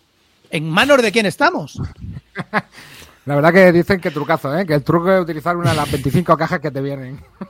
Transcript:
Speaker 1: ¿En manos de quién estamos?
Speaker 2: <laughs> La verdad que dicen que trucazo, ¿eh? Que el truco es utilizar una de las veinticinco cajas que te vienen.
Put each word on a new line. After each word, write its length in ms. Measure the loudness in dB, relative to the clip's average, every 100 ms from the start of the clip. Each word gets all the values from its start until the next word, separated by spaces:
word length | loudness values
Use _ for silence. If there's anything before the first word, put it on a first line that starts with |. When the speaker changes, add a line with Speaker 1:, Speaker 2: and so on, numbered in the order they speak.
| _ _ _ _ _
Speaker 1:
¿En 180 | -8 -2
manos 340 | 0 4 4
de 80 | 4
quién 160 | 0 -2
estamos? 520 | 0 0 0 -8 -10 -12
Speaker 2:
<laughs> 1400 | -12 -14 -16 -14 -14 -6 -6 -6 -14 -20 -20 -20 _ -4
La 100 | 2
verdad 160 | 4
que 220 | 6 6
dicen 260 | 6 2 -2
que 100 | -2
trucazo, 480 | -4 -2 -2 -2 -4
¿eh? 80 | 0
Que 80 |
el 100 | -2 2
truco 260 | 0 2
es 80 | 2
utilizar 360 | 0 -4 -4 -2
una 140 | 0
de 40 | 0
las 160 | -2
veinticinco 460 | -4 0 0 2 0
cajas 240 | 0 -4
que 100 | -6
te 80 | -6
vienen. 400 | -6 -8 -12 -16 -18 _ -18